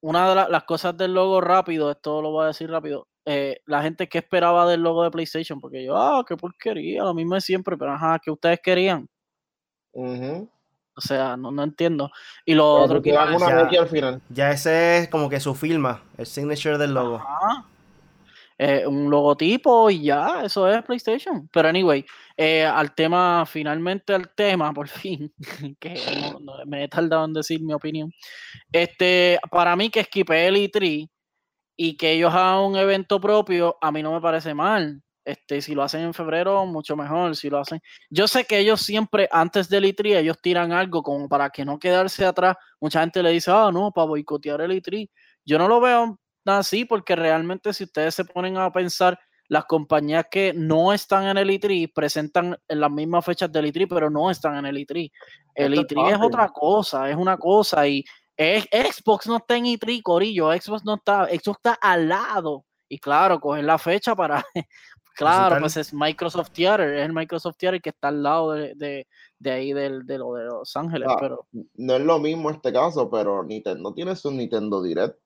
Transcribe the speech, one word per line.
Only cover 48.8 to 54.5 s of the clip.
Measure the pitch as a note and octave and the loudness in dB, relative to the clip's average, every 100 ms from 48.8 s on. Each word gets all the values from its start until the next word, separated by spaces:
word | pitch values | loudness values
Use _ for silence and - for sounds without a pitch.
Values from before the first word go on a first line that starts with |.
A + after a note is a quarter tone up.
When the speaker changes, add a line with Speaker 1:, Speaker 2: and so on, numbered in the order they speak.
| F3+ - F3+ F3+ _ _ _ | -2 2 2 0 _ _ _
Speaker 1:
las | D3+ - | -2 2
compañías | D#3+ D3+ D3+ D3 D#3+ - | -2 2 0 2 -2 0
que | G3 G3 E3+ | 0 0 -2
no | D#3+ D#3+ F3 | 0 2 4
están | G3+ - G3 G3 | 2 2 0 2
en | G3 | 0
el | G3 | 2
E | G3 | 0
tres | G3+ F#3+ E3 | 0 0 -2
presentan | - D3 D#3 D3+ F3+ F3 F3+ _ | -2 -2 -2 -2 0 -2 -6 _
en | D3+ | 0
las | D3 | 0
mismas | D3 D#3 E3+ E3+ | 0 -2 -2 0
fechas | E3+ F3+ | -4 -2
del | D#3 D3+ | 0 -2
E | |
tres, | D3+ F#3+ | -2 0
pero | F3 D3+ | 0 0
no | D3+ F3 | 0 0
están | F3 D#3+ | 0 -2